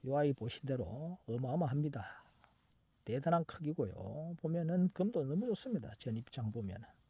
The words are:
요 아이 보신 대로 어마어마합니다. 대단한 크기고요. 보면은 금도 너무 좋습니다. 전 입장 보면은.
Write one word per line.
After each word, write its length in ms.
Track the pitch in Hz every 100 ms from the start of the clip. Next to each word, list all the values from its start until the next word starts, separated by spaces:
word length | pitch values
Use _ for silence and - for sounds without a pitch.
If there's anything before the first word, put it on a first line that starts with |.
| 131
요 100 | 139
아이 160 | 147
보신 340 | 135 110 - 135
대로 520 | 131 82 117 160 180 -
어마어마합니다. 960 | 120 127 151 156 139 147 143 - - - _ - _ _ _ _ _
대단한 400 | - 123 151 170
크기고요. 920 | 160 - 151 160 110 - - 113 160 170
보면은 500 | 160 170 160 180 180
금도 320 | - 196 175
너무 220 | 135 160 247
좋습니다. 460 | 208 262 208 107 107
전 180 | 127 113
입장 360 | 120 - 110
보면은. 340 | 117 98 95 - -